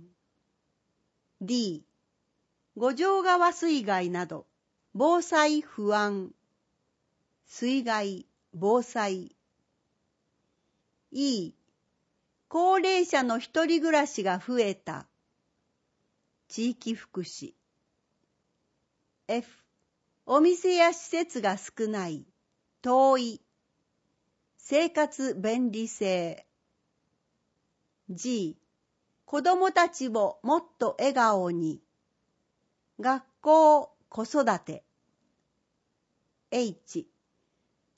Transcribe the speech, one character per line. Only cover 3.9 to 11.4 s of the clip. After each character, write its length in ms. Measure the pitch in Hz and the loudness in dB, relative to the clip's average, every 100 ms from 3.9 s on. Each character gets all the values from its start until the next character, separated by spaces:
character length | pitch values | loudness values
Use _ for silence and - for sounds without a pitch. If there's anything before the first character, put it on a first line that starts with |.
| 185 175 | -2 -2
な 160 | 175 175 | -4 -6
ど、 180 | 160 - _ _ _ _ | -10 -14 _ _ _ _
防 300 | 196 294 349 | 0 2 2
災 380 | 339 320 302 302 | 2 2 2 0
不 340 | - - 208 208 | -4 -6 -2 0
安。 360 | 208 202 185 - _ _ _ _ _ _ _ _ _ _ _ | 0 -4 -10 -16 _ _ _ _ _ _ _ _ _ _ _
水 360 | - 240 269 | -6 -2 -2
害、 440 | 233 214 202 185 - _ _ | -2 -4 -4 -10 -16 _ _
防 300 | 170 196 247 | -4 0 0
災。 520 | 233 233 202 190 175 _ _ _ _ _ _ _ _ _ _ _ _ _ _ _ _ _ _ | 0 -4 -4 -4 -10 _ _ _ _ _ _ _ _ _ _ _ _ _ _ _ _ _ _
E、 420 | 269 277 226 | -4 -2 -2